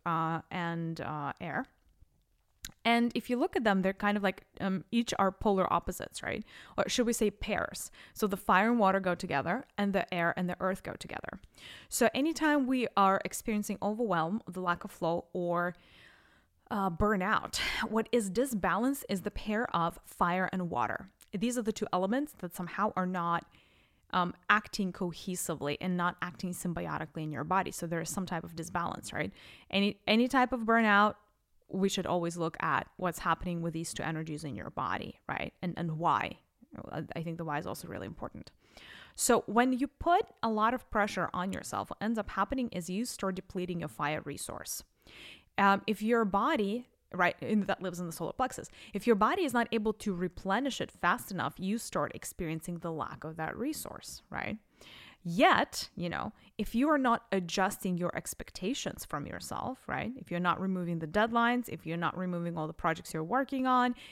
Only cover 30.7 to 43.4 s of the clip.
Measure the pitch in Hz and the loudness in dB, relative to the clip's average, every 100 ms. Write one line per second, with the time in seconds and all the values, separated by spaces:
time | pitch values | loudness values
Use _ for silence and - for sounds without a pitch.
30.7 | 226 220 202 208 - _ _ _ _ _ | 4 6 8 6 2 _ _ _ _ _
31.7 | 190 196 196 175 175 170 170 165 - 165 | 0 2 2 0 0 0 -2 -2 0 0
32.7 | 143 - - 185 - 175 165 180 170 170 | 0 0 -4 -4 -2 0 0 0 -2 -2
33.7 | 160 165 - - 160 160 151 156 - - | -2 -4 -4 -4 -4 -6 -6 -6 -8 -8
34.7 | - 123 95 - - - - - - 180 | -4 -2 -2 -4 -10 -6 -6 -6 -6 -6
35.7 | - 170 156 170 107 - - _ _ - | -2 -4 0 2 2 0 -8 _ _ -18
36.7 | - - - - - 165 165 160 151 - | -14 -8 -8 -8 -8 -6 -6 -4 -4 -4
37.7 | - - - 92 - - - - _ _ | -8 -8 -8 -8 -8 -10 -10 -16 _ _
38.7 | - - - - - - 233 - 214 254 | -20 -20 -20 -16 0 4 4 4 4 4
39.7 | 247 285 - 339 370 - - 226 214 220 | 2 -2 -2 4 4 4 -4 -2 2 2
40.7 | 254 - 220 208 196 165 - 190 185 - | 2 0 0 2 0 -2 -2 -4 -4 -4
41.7 | 101 101 - 208 226 196 - 202 262 240 | -4 -4 -4 -2 -2 -2 -2 0 0 -2
42.7 | 180 170 185 247 - 190 185 | -4 -4 -4 -4 -2 -4 -4